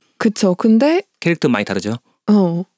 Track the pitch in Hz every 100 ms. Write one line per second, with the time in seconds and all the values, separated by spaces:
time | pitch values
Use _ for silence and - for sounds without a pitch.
0 | _ _ 220 208 202 180 233 226 277 339
1 | - _ 170 165 147 110 104 98 104 117
2 | - _ - 208 185 170 185